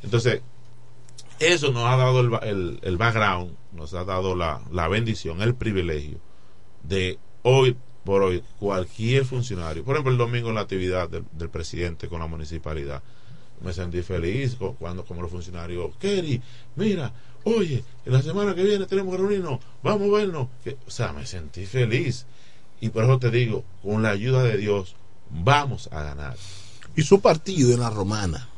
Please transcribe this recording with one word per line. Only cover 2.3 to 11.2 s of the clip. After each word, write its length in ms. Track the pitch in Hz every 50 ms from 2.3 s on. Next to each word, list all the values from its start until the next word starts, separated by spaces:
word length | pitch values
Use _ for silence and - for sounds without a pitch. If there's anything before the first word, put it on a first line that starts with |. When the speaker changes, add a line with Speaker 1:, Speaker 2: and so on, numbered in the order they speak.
Speaker 1:
ba-, 80 | 113 - -
el, 340 | 110 104 98 90 85 - -
el 140 | - 90 90
background, 600 | 87 113 117 110 113 107 101 92 90 90 87 76 - - -
nos 200 | - 85 76 76 92
ha 100 | 87 92
dado 320 | 98 92 92 95 95 92
la, 240 | 90 85 80 73 57 55 64
la 160 | 78 90 82
bendición, 560 | 82 98 113 117 113 107 - - 82 80 90
el 140 | 104 120 123
privilegio 640 | - - 113 101 95 85 85 78 73 71 73 - - - - - - - - - - - - - - -
de 340 | 76 98 95 92 92 - - - - - -
hoy 340 | - 120 131 135 131 127 - - - - - - -
por 180 | 98 98 98
hoy, 200 | 98 92 90 87 - - - -
cualquier 640 | 104 101 98 92 90 - - - 110 117 127 135 135
funcionario, 600 | 127 131 123 117 - 101 90 82 80 80 82 -
por 120 | 127 147
ejemplo, 160 | 151 131 131
el 60 | 127 120
domingo 300 | 120 117 123 120 117 113
en 40 | 110
la 80 | 107
actividad 480 | 101 98 98 95 92 90 90 90 87 85
del, 140 | 87 82